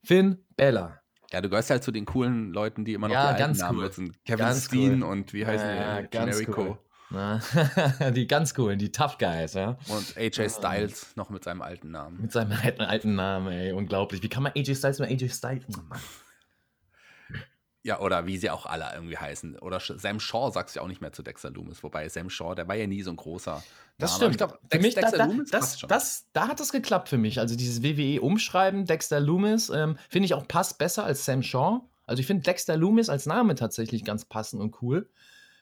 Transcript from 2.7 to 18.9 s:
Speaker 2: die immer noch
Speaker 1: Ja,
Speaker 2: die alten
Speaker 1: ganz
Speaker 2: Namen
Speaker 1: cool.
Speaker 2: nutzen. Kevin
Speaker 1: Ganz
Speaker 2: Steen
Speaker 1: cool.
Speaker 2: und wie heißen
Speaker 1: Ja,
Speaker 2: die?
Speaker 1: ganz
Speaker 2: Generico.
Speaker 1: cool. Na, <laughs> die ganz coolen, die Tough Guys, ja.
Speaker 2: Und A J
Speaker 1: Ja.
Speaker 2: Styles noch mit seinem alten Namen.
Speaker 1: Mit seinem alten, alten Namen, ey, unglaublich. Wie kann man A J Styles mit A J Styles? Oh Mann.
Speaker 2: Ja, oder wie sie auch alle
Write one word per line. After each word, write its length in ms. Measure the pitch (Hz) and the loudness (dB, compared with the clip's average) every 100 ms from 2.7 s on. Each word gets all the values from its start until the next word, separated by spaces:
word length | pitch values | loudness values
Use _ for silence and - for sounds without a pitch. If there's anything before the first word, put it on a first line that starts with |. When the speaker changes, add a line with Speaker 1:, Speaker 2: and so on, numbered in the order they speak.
| 110 | -2
Speaker 2:
die 100 | 110 | -4
immer 120 | 104 107 | -2 0
noch 80 | |
Speaker 1:
Ja, 80 | 123 | 2
Speaker 2:
die 60 | 143 | 4
alten 100 | 135 | 4
Speaker 1:
ganz 200 | 147 147 | 2 2
Speaker 2:
Namen 180 | 90 90 | 0 0
Speaker 1:
cool. 60 | |
Speaker 2:
nutzen. 320 | 95 92 92 - | -2 -6 -8 -8
Kevin 140 | - 113 113 | -2 2 2
Speaker 1:
Ganz 180 | 131 | 0
Speaker 2:
Steen 400 | - 127 135 131 | 0 2 4 4
Speaker 1:
cool. 60 | 87 | 2
Speaker 2:
und 220 | 98 98 | -2 -4
wie 140 | 104 110 | -4 -2
heißen 180 | 110 104 | 0 0
Speaker 1:
Ja, 340 | 104 104 104 | -2 -2 -4
Speaker 2:
die? 60 | - | -4
Speaker 1:
ganz 300 | 113 117 107 | -2 0 0
Speaker 2:
Generico. 220 | 110 107 | -2 -2
Speaker 1:
cool. 160 | 98 104 _ _ - | -2 -4 _ _ -10
Na, 300 | 95 101 110 | -6 -2 -2
<laughs> 720 | - 151 147 - 151 131 135 | 0 2 4 4 2 4 2
die 160 | 123 120 | 2 2
ganz 260 | 147 156 | 2 2
coolen, 260 | - 113 98 | 2 2 2
die 100 | 104 | 0
Tough 240 | - 147 - | 0 -2 0
Guys, 380 | 101 82 80 | 0 0 -2
ja. 240 | 95 98 127 - | -2 -4 -4 -4
Speaker 2:
Und 260 | 107 98 - | -6 -4 -4
A 20 | |
J 140 | 113 - | -4 0
Speaker 1:
Ja. 100 | 107 | -2
Speaker 2:
Styles 640 | 107 101 98 104 - - - | -2 -2 -2 -2 -6 -14 -10
noch 140 | 98 | -10
mit 120 | 98 | -10
seinem 180 | - 90 | -8 -8
alten 280 | - 87 78 | -10 -12 -14
Namen. 280 | 80 73 87 | -14 -12 -8
Speaker 1:
Mit 120 | 113 | -4
seinem 200 | 120 107 104 | 0 0 0
alten, 220 | 127 - | 0 0
alten 320 | 101 107 107 | 0 0 2
Namen, 320 | 98 95 95 95 | 2 2 0 -2
ey, 200 | 90 92 | -2 -2
unglaublich. 500 | 92 101 95 101 95 | -2 -2 0 -2 -2
Wie 40 | 107 | -4
kann 140 | 127 | -2
man 100 | 135 143 | -2 -2
A 20 | |
J 180 | 139 135 | -2 0
Styles 220 | 139 135 | 0 0
mit 100 | 135 | 0
A 40 | |
J 160 | 127 127 | 0 -2
Styles? 340 | - 120 131 - | -4 -6 -8 -8
Oh 120 | 95 80 | -12 -12
Mann. 120 | 123 - - - _ _ _ _ _ _ _ - - - - - _ _ _ | -14 -14 -18 -20 _ _ _ _ _ _ _ -20 -20 -16 -14 -14 _ _ _
Speaker 2:
Ja, 160 | 110 95 | -4 -2
oder 260 | 98 90 87 | 2 2 0
wie 100 | 95 | -2
sie 140 | 90 | -2
auch 160 | 76 - | -4 -6
alle 200 | 82 71 | -6 -6